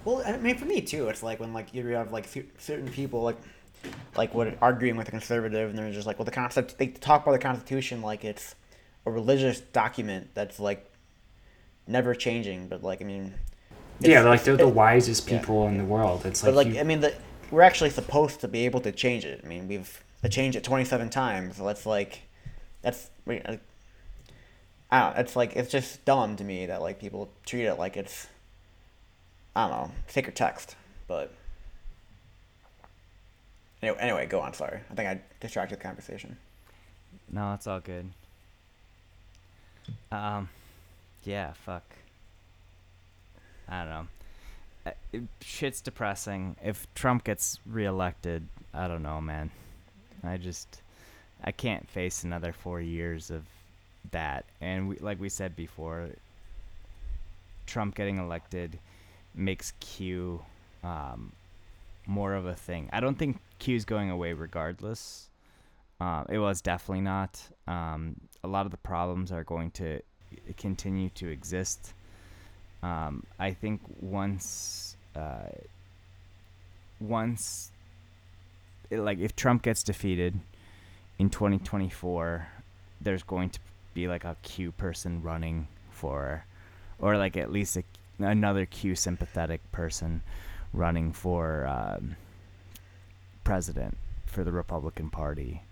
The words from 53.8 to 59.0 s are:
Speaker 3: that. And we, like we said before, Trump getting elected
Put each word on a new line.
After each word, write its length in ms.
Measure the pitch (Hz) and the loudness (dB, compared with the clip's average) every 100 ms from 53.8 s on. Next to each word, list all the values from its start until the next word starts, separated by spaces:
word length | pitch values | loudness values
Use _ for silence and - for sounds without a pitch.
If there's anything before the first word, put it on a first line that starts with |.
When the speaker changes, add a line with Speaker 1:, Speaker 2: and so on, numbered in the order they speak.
| - - - | -20 -20 -10
Speaker 3:
that. 340 | 85 78 67 - - | -6 -4 -6 -10 -10
And 260 | 85 92 98 | -6 -4 -4
we, 80 | 98 | -6
like 200 | 101 98 | -6 -6
we 100 | 98 | -6
said 260 | - 95 82 | -6 -8 -8
before, 540 | 80 - 80 82 85 - - - - - - - - - - - - - - - - | -12 -10 -10 -8 -10 -12 -20 -20 -16 -14 -14 -16 -16 -14 -8 -8 -8 -14 -18 -18 -8
Trump 300 | 120 104 98 | -4 -2 -2
getting 220 | 101 98 | -2 -2
elected 600 | 87 85 - 90 87 82 - - | -4 -6 -8 -8 -8 -10 -18 -20